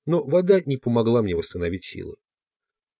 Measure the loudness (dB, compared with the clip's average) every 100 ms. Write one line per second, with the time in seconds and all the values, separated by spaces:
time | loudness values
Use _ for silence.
0 | -2 -2 2 2 4 2 2 -4 0 2
1 | 2 2 2 -2 -4 -4 -4 -4 -8 -10
2 | -12 -16 _ _ _ _ _ _ _